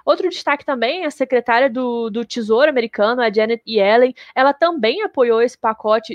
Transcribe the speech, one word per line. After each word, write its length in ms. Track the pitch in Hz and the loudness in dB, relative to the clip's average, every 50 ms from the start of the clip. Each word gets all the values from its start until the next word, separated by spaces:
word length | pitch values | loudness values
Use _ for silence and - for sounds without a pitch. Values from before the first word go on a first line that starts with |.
| _ | _
Outro 240 | 269 320 349 359 349 | 0 0 0 0 -4
destaque 380 | 339 - - 311 285 285 - | -6 -4 -4 -4 -4 -2 -4
também, 400 | - 277 240 226 240 311 370 349 | -6 -4 -2 -2 -2 -2 -4 -6
a 40 | 302 | -8
secretária 600 | - - 269 254 262 240 240 - 233 233 269 277 | -4 -6 -4 -2 -2 -2 0 0 2 2 2 0
do, 400 | 220 262 254 247 240 233 226 226 | 0 -2 -4 -4 -4 -4 -4 -4
do 160 | 202 233 233 | -6 -6 -8
Tesouro 420 | - - 240 220 202 220 233 294 311 | -6 -8 -8 -2 0 2 4 4 2
americano, 540 | 285 247 233 233 - - 208 220 240 254 | 2 0 -2 -2 -2 0 0 0 2 0
a 100 | 240 226 | -2 0
Janet 300 | 196 220 214 220 233 226 - | 0 0 0 0 -2 -6 -6
Yellen, 480 | - 226 208 196 196 220 240 254 262 254 - - - - | -4 0 0 2 4 6 4 4 4 0 -8 -18 -8 -2
ela 180 | - 262 285 | 2 2 2
também 500 | 277 - 339 339 339 302 208 220 277 392 | 2 2 0 -2 0 0 -2 -2 0 -2
apoiou 380 | 427 381 - 294 247 240 226 226 | -6 -6 -2 0 0 2 2 2
esse 160 | 233 254 - | 0 0 -2
pacote 580 | _ - 226 220 - - 214 214 226 220 - | _ -4 -4 -4 -2 0 0 0 0 0 -6